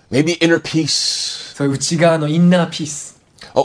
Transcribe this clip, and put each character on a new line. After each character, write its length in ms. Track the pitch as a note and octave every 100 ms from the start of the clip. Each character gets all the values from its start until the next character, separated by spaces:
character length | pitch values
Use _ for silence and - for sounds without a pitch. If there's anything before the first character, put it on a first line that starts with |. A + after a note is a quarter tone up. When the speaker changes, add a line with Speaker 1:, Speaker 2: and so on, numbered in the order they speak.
| _
Speaker 1:
Maybe 280 | B2+ D#3+ E3+
inner 220 | E3 E3
peace. 920 | - D#3+ D3 - - - - - -
Speaker 2:
そ 100 | -
う 40 | C#3
い 20 |
う 40 |
内 220 | C3+ - E3
側 200 | E3+ D#3+
の 100 | D3
イ 100 | E3
ン 100 | F3
ナ 160 | F3+
ー 60 | E3
ピ 140 | -
ー 20 | D3+
ス。 340 | - - - _ - -
Speaker 1:
Uh, 80 | -